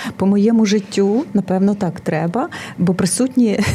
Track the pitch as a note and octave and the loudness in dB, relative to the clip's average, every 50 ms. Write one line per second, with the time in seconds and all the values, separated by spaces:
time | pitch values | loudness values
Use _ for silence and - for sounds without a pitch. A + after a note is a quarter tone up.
0 | - - - - F#3+ G3 G3+ G3+ G3+ A3+ A#3 A3+ A3 G3 G#3 G#3+ G3+ - - G3+ | -10 -10 -4 -2 2 2 4 4 4 4 4 4 4 4 2 0 -2 -2 -2 0
1 | G3 G3 G#3 B3 D#4+ - - G3+ F#3+ - F#3 F#3 G3 G3+ G#3 G3+ G3 E3 - - | 0 2 2 0 -2 -2 -2 -2 -2 0 0 2 2 2 0 0 -2 -4 -4 -6
2 | - E3+ D#3+ D#3 D#3+ F3 F3 A#3+ D4+ F4 - - - - - - F3+ F3+ F3 F#3+ | -6 -4 -2 -2 -2 -2 -2 -4 -4 -6 -8 -12 -16 -12 -6 -2 0 0 0 0
3 | G#3+ E3+ - - B3 C4 B3+ B3+ A#3+ G#3+ G3 - G3+ - | 0 -2 0 0 -2 0 2 2 2 2 2 0 0 0